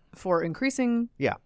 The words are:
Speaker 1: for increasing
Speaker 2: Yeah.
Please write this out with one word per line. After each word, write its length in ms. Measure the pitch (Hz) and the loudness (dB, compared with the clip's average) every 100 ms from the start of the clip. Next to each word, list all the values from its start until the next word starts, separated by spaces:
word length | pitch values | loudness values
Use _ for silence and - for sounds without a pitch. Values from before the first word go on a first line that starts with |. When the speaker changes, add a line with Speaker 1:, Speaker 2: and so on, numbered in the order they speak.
| _ | _
Speaker 1:
for 280 | - 185 170 | -8 0 0
increasing 680 | 165 156 269 262 240 233 233 - | 0 -2 -2 0 0 0 -2 -2
Speaker 2:
Yeah. 160 | 131 101 | -2 -2